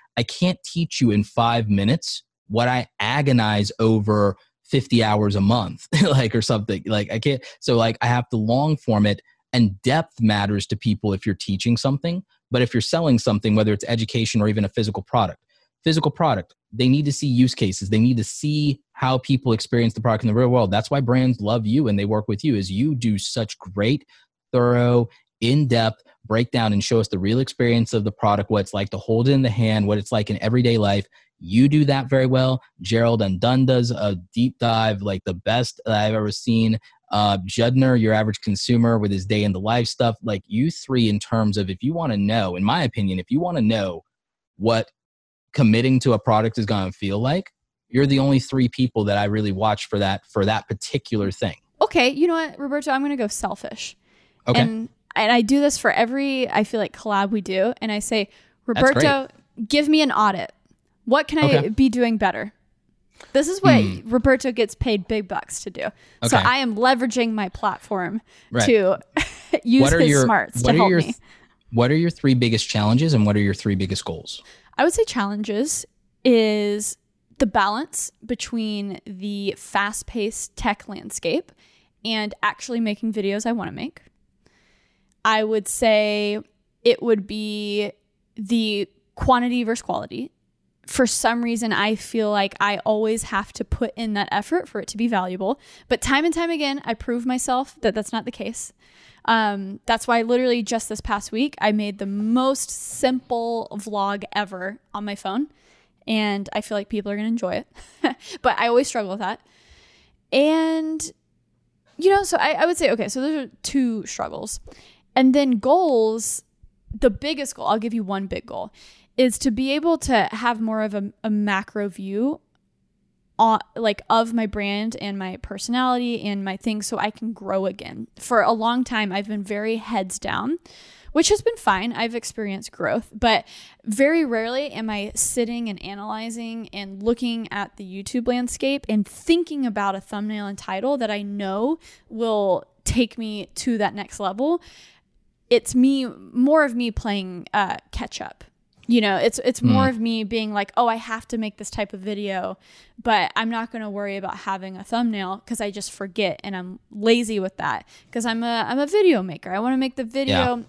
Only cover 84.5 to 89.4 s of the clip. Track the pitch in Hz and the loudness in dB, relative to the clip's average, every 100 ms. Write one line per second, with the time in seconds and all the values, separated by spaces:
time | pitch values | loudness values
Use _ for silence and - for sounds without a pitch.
84.5 | _ _ _ _ _ _ _ 214 220 220 | _ _ _ _ _ _ _ 0 2 2
85.5 | 220 202 - 226 214 214 208 208 208 - | -2 -2 0 4 4 2 0 -2 -4 -8
86.5 | _ _ _ 240 - 233 208 196 214 214 | _ _ _ 2 2 2 0 0 -8 -6
87.5 | 208 208 208 208 - _ _ _ - 196 | -6 -4 -4 -4 -8 _ _ _ -14 -2
88.5 | 233 220 202 196 _ _ - - 240 | 0 0 -2 -4 _ _ -4 2 2